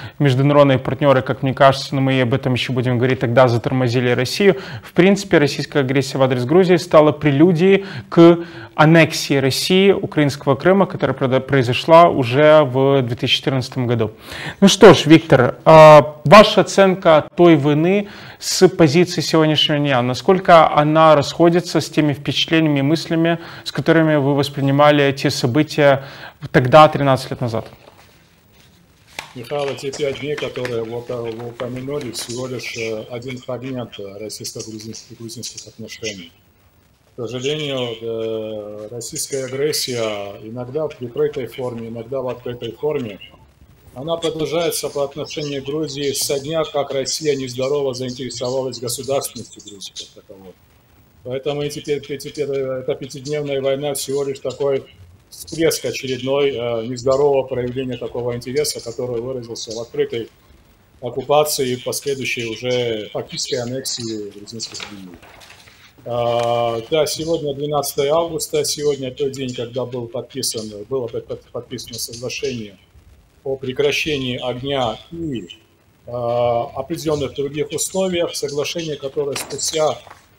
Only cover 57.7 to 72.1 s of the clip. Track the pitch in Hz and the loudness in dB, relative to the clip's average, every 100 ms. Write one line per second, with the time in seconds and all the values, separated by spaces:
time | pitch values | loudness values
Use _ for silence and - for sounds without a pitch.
57.7 | 123 127 123 113 123 120 120 127 135 147 | -6 -8 -8 -8 -8 -6 -8 -6 -4 -4
58.7 | 120 117 113 123 117 123 127 117 110 - | -6 -10 -8 -6 -6 -6 -10 -10 -14 -12
59.7 | 110 113 143 143 117 107 _ _ _ _ | -12 -8 -4 -4 -4 -10 _ _ _ _
60.7 | _ _ _ 123 127 127 147 147 - 127 | _ _ _ -10 -8 0 2 2 -2 -4
61.7 | 123 127 117 143 135 117 - 113 110 123 | -4 -6 -8 -6 -6 -6 -6 -8 -8 -4
62.7 | 123 120 110 104 139 110 160 - 131 120 | -4 -4 -6 -8 -12 -10 -10 -6 -6 -6
63.7 | 131 127 - 113 110 101 98 101 113 - | -8 -8 -8 -8 -8 -10 -16 -18 -14 -14
64.7 | - - 101 92 85 - - - - - | -14 -16 -16 -18 -20 -20 -20 -20 -20 -20
65.7 | _ - _ 123 120 120 117 117 120 117 | _ -20 _ -8 -4 0 0 0 0 -2
66.7 | 117 110 160 147 - 160 165 143 135 147 | -4 -2 -2 -2 -4 -4 -4 -4 -6 -4
67.7 | 147 143 - 139 160 170 156 - 151 - | -4 -4 -4 0 0 -2 -6 -4 -4 -4
68.7 | 156 147 135 131 127 139 127 127 120 113 | -4 -4 -4 -8 -6 -6 -6 -10 -8 -8
69.7 | 127 120 123 117 123 113 135 117 117 107 | -6 -8 -8 -10 -12 -10 -8 -8 -8 -12
70.7 | 104 104 135 113 117 - 120 _ 123 117 | -14 -8 -6 -6 -10 -10 -14 _ -14 -12
71.7 | 123 - 113 - | -14 -14 -12 -12